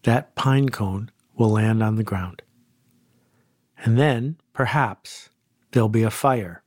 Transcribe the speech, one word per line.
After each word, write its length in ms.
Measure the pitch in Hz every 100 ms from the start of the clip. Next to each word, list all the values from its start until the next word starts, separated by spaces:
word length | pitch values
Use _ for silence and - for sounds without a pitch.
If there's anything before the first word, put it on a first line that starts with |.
that 320 | - 120 - -
pine 320 | 135 135 139
cone 420 | - 101 95 117 _ _ -
will 160 | 113
land 300 | 107 110 110
on 140 | 110 110
the 80 |
ground. 380 | 104 95 90 87 _ _ _ _ _ _ _ _ _ _ _ _ _ _
And 200 | - 117
then, 380 | 151 120 127 160 _
perhaps, 800 | - 123 147 120 95 - - - _ _ _ _
there'll 160 | 123 110
be 160 | 113
a 80 | 110
fire. 520 | - 139 123 92 87